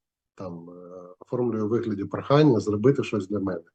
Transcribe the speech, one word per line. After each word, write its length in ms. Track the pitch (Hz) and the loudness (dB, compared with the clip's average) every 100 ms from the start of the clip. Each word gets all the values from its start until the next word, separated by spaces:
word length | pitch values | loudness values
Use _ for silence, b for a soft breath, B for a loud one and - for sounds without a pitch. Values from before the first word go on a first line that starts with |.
| _ _ _ - | _ _ _ -16
там, 340 | 95 85 87 | -14 -14 -16
е, 40 | 87 90 90 90 90 | -20 -20 -18 -20 -20
оформлюю 460 | - 123 123 110 107 | -8 -4 -2 -2 0
у 40 | |
вигляді 360 | 113 113 98 98 | -2 -2 -4 -6
прохання 540 | 98 - 143 156 110 | -6 2 4 6 4
зробити 440 | 104 104 123 139 | 2 2 4 2
щось 240 | 110 107 92 | 0 -4 -4
для 120 | 104 | -4
мене. 240 | 95 87 - | -4 -4 -10